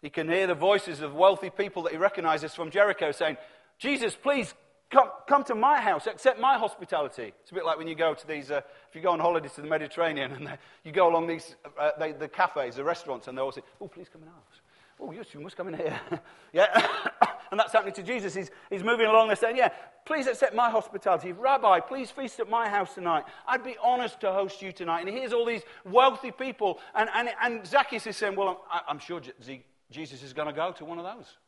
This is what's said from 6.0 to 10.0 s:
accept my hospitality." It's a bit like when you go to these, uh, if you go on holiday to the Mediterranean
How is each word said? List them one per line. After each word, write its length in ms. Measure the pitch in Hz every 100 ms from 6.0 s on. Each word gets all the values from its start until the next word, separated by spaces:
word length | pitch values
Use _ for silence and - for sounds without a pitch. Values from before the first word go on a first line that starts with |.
| 226
accept 340 | 196 262 220
my 160 | 247 262
hospitality." 800 | 214 - 175 170 143 - 110 -
It's 80 | _
a 40 |
bit 120 | 180 165
like 100 | 156
when 100 | 160
you 80 |
go 200 | 156 165
to 120 | 147 147
these, 240 | 151 135
uh, 120 | 147 - - _
if 80 | 165
you 60 |
go 80 | 175
on 100 | 170
holiday 300 | 165 170 143
to 100 | -
the 80 | 147
Mediterranean 640 | 156 147 -